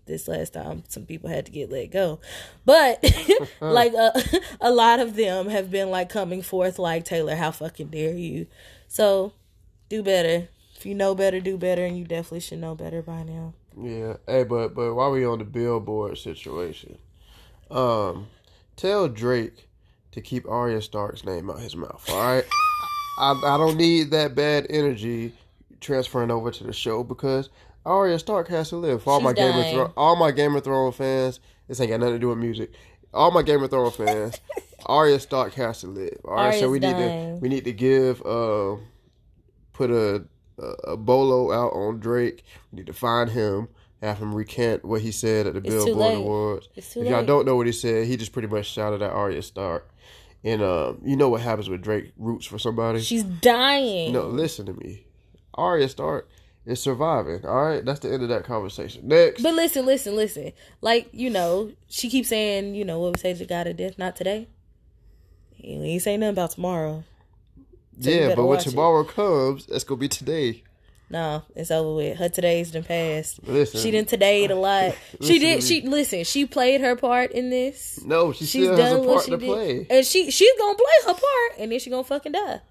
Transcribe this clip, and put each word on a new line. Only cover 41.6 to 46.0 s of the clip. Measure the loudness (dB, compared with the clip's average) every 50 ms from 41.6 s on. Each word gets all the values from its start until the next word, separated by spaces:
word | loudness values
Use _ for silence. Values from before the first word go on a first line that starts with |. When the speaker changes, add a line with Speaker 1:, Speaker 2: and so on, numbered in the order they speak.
| 0 0 -2
Speaker 2:
on | -2 -4 -4 -4 -4
Drake. | -4 -2 0 0 0 0 -2 -6 -14 -20 -20 -20 -20 _
We | -18
need | -16 -14
to | -14 -10
find | -6 -2 0 0 2 0 0
him, | 0 0 0 0 0 -2 -4 -6 -12 _ _ _ _ _ -6
have | -6 -6 -4
him | -6 -6 -4
recant | -6 -6 -6 -4 -2 0 0 0 -2 -2
what | -4 -4 -2
he | -2 -4
said | -6 -2 0 0 2 2 0
at | 0 -2
the | -4
Speaker 1:
It's | -4 -2
too | 0 0 2 2 2
Speaker 2:
Billboard | 2